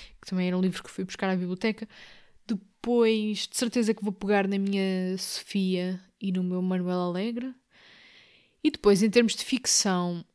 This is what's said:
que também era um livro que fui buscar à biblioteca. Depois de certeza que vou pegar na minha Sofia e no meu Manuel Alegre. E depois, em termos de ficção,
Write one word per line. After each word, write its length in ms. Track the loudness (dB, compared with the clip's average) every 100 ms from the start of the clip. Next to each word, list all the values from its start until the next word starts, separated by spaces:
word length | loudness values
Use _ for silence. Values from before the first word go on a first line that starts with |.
| -20 -18
que 80 | -6
também 180 | -2 0
era 100 | 2
um 40 |
livro 200 | 0 -2
que 80 | -10
fui 140 | -8
buscar 260 | -8 -4 -2
à 60 | 0
biblioteca. 540 | -2 -2 -2 -4 -8 -16 -20 -20 -20 -14 -6
Depois 1040 | -6 -8 _ 0 4 4 4 0 -4 -4
de 80 | -4
certeza 360 | -2 0 2
que 100 | 0
vou 100 | -2
pegar 340 | -4 0 2 2
na 100 | 0
minha 600 | 0 0 0 0 -2 -4
Sofia 840 | -6 -8 -4 -2 0 0 -2 -6 -10 -8
e 100 | -4
no 100 | -2
meu 200 | 0 -2
Manuel 380 | 0 0 0 -2
Alegre. 540 | -2 -2 -4 -4 -8 -12 _ _ -20 -20 -20 -20 -20 _ _ _
E 60 | -2
depois, 320 | 2 4 6
em 80 | 6
termos 260 | 4 4 0
de 80 |
ficção, 800 | -4 -2 0 2 2 0 -2 -6 -10